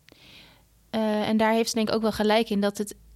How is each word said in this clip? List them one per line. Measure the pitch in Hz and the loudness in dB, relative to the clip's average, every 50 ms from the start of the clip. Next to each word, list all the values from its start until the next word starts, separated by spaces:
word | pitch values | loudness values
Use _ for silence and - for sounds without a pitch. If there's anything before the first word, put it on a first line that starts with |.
| _ - - - - - - - - - - - _ _ _ _ _ _ | _ -20 -20 -20 -20 -20 -20 -20 -20 -20 -20 -20 _ _ _ _ _ _
eh, | - 220 220 214 214 208 208 | -4 -2 -2 0 0 0 0
en | - 220 | 0 2
daar | 220 220 220 226 | 2 2 2 2
heeft | 226 226 - | 2 0 0
ze | - | 0
denk | 226 220 214 | -2 0 0
ik | - | 0
ook | 220 | 0
wel | 220 214 | -2 -2
gelijk | - - 214 214 208 226 226 - | -2 0 0 2 2 2 2 0
in, | 208 202 | 0 0
dat | 202 202 202 | 0 0 -2
het, | - 208 - - - - - - | -4 -8 -8 -10 -16 -20 -20 -20